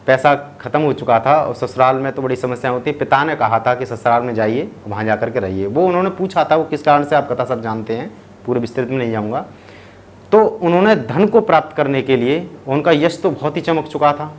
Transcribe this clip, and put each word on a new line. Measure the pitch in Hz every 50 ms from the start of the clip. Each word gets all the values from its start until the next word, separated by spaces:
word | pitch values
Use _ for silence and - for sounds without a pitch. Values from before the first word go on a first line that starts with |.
| -
पैसा | - 131 127 131 147 143
ख़त्म | 139 - - - - - 123 - 147
हो | 156 143 131
चुका | 131 120 117 117 113
था | - 131 147 156
और | 147 - 120
ससुराल | - 131 120 - 123 131 131 135
में | 131 135 135
तो | 131 147
बड़ी | 131 131 127
समस्या | 127 - 127 123 120 - 131
होती | 123 123 120 151
है। | 147
पिता | - 135 - 135 135 147
ने | 160 151
कहा | - 117 107 113 113
था | 113 123 123
कि | 123 131
ससुराल | 120 120 110 - 123 117 120 120
में | 127 117
जाइए, | 110 110 110 113 127 170 214 - - -
वहाँ | 104 101 104 110
जा | 110 107
कर | 104 117 117
के | 123 127
रहिए। | 101 95 95 95 98
वो | 98 113 151 180
उन्होंने | 185 175 180 185 190
पूछा | 185 - 190 185 - 170 151
था, | - 156
वो | 160 156
किस | 156 151 143 -
कारण | 160 147 147 143
से, | 139 156
आप | 143 - -
कथा | 123 117 123
सब | 120 131 113
जानते | 113 113 110 113 107 110 113
हैं, | 117 147 220 - - - - - - -
पूरे | 120 123 123
विस्तृत | 117 110 - 135 123
में | 117 131
नहीं | 135 123 113
जाऊँगा। | 110 107 104 104 117 147 190 - - - - - - - - - - - - - - - - -
तो | - 220 220
उन्होंने | 180 - - 180 170 175 180 190 214 214
धन | - 120 113 120 160 208
को | 208 220 233
प्राप्त | - - 170 156 151 - -
करने | - 147 143 139 135
के | 117 131 131
लिए, | 120 120 127 147 170 175 175 - - -
उनका | 135 135 147 147 175
यश | 165 147 151 170 170 - -
तो | 185
बहुत | 143 - 135 151 -
ही | 170
चमक | 143 165 165 156 151
चुका | - - 143 147 147 143
था, | 143 151 151 -